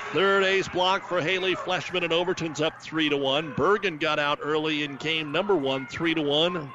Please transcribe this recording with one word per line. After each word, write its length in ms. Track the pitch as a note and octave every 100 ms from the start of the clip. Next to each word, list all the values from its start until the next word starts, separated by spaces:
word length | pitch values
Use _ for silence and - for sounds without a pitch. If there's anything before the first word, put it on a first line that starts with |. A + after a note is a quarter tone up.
| -
third 320 | D3 F#3+ G3
ace 240 | F#3+ G3 -
block 400 | E3 F3+ F#3+ -
for 140 | F3
Haley 340 | D3+ F#3 F#3 F3
Fleshman, 480 | - F3+ - F3+
and 80 | F3
Overton's 480 | E3 F3+ F3 E3 C#3+
up 200 | D#3 -
three 280 | - D#3 D3+
to 80 | C#3+
one. 380 | C3+ C#3 D#3+
Bergen 420 | A#2+ D3+ G#3 G3 D#3
got 220 | D#3 D3+
out 200 | D3 D3
early 400 | D3 D#3 D#3 D3+
in 140 | D3 C3+
game 360 | D3+ D#3+ D#3
number 240 | D3+ G#3 F#3
one, 300 | C3+ C3+ C3
three 260 | - E3
to 80 | D#3+
one, 500 | C#3+ D3 E3+ F3+ C#3+